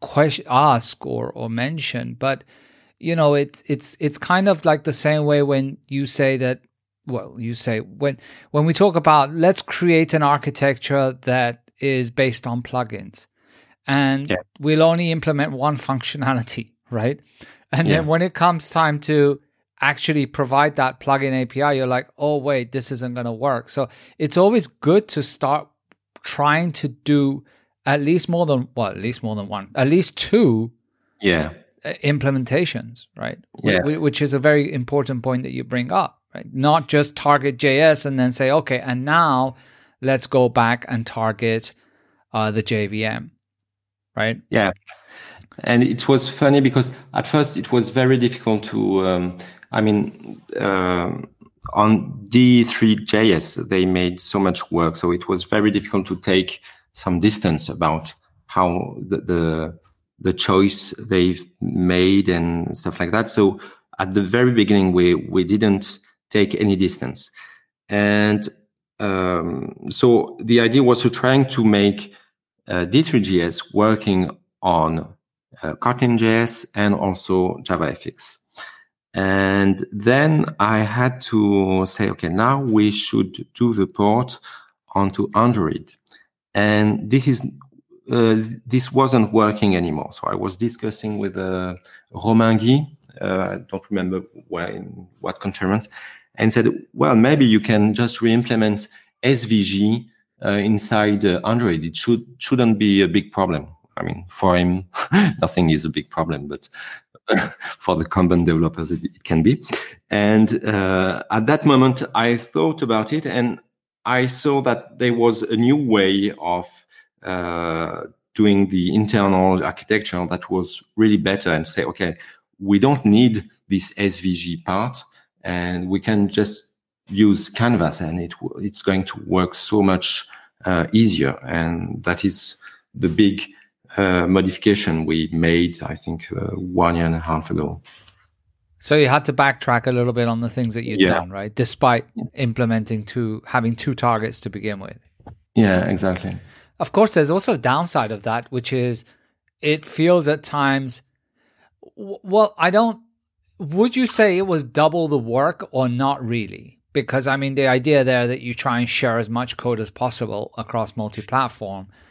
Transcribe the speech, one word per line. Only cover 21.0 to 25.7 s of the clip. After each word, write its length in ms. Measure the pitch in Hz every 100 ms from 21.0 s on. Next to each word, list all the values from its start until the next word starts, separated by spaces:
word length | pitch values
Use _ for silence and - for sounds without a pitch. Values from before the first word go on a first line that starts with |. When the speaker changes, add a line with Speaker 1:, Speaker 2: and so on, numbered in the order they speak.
Speaker 1:
plugin 420 | - 135 135 131
A 20 |
P 160 | 123 135
I, 120 | 147
you're 140 | 139 127
like, 220 | 127 131 -
"Oh, 220 | 147 147
wait, 340 | 135 135 120
this 180 | 131 -
isn't 240 | 127 127
gonna 200 | 123 120
work." 340 | 113 139 120 -
So 200 | - 131 - - -
it's 200 | 151 175
always 280 | 196 233 -
good 420 | _ 147 190 214
to 140 | 151
start 460 | - - 135 151 -